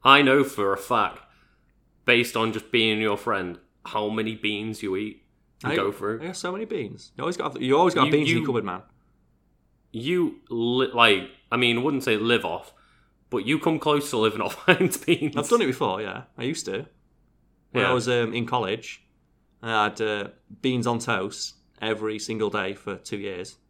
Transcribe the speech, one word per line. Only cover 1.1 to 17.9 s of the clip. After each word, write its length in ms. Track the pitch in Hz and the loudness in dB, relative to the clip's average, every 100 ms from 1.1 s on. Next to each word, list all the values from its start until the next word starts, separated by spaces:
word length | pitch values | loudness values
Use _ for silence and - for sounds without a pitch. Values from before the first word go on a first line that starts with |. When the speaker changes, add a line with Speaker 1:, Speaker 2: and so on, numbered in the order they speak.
| - - _ _ _ _ _ _ _ - | -4 -20 _ _ _ _ _ _ _ 2
Speaker 1:
based 320 | 120 120 117 | 4 4 0
on 160 | 113 | 0
just 180 | 107 - | -2 0
being 300 | 120 110 107 | 2 2 2
your 160 | 110 104 | 0 -2
friend, 400 | - 101 90 87 _ _ - | -2 -2 -2 -8 _ _ -8
how 220 | 107 107 | -4 -2
many 260 | 110 110 110 | -2 -4 -4
beans 480 | 107 104 107 107 | -4 -4 -6 -6
you 120 | 101 95 | -4 -4
eat 260 | 107 - _ _ _ _ | -6 -12 _ _ _ _
and 100 | 123 | -4
Speaker 2:
I 20 | 143 | -2
Speaker 1:
go 140 | 98 | -2
Speaker 2:
eat, 60 | 101 | -2
Speaker 1:
through. 260 | 101 113 | -6 -6
Speaker 2:
I 60 | 165 | -8
got 100 | 180 | -8
so 140 | 180 | -8
many 140 | 190 220 | -8 -8
beans. 460 | 214 107 - - - | -8 -8 -12 -18 -8
You 60 | |
always 140 | 147 180 | -8 -4
got, 220 | 147 131 | -6 -4
you 160 | 127 139 | 2 6
always 200 | 180 165 | 6 4
got 100 | 139 | 4
Speaker 1:
You, 60 | |
Speaker 2:
beans 180 | 151 156 | 4 2
in 60 | - | 0
Speaker 1:
you, 20 | |
Speaker 2:
your 40 | 156 | 0
cupboard, 200 | 120 101 | -2 -4
man. 180 | 90 - _ _ _ _ _ _ _ _ _ _ | -8 -12 _ _ _ _ _ _ _ _ _ _
Speaker 1:
you 500 | 113 127 180 165 - _ | -10 -2 0 0 -4 _
li-, 420 | 117 117 127 127 | -2 0 2 0
like, 360 | 120 117 98 90 - _ | 6 6 6 0 -18 _
I 60 | 117 | 2
mean, 220 | 123 117 | 2 2
I 20 | |
wouldn't 220 | 135 139 | 0 -2
say 140 | 131 110 | 0 0
live 280 | 113 117 92 | 2 2 0
off, 260 | 85 - _ _ _ _ _ _ | -6 -10 _ _ _ _ _ _
but 140 | 123 101 | -6 -2
you 100 | 151 | 0
come 200 | 165 160 | 0 0
close 320 | 156 147 143 | 2 0 0
to 60 | 120 | 0
living 240 | 110 110 | 0 0
<laughs> 60 | 95 | -6
off 60 | - - | -2 2
Heinz 300 | 170 190 - | 4 4 0
beans. 380 | - 170 151 143 | 0 0 0 -2
Speaker 2:
I've 140 | 147 | 2
done 140 | 233 | 2
it 40 | 165 | 2
before, 340 | 123 123 95 | 0 0 -2
yeah. 220 | 104 101 - - | -4 -8 -12 -8
I 60 | |
used 220 | 123 160 - | -6 -6 -6
to. 180 | 95 143 _ _ _ _ _ _ _ _ | -6 -8 _ _ _ _ _ _ _ _
When 120 | 127 | -2
I 40 | |
Speaker 1:
Yeah. 40 | 101 | 2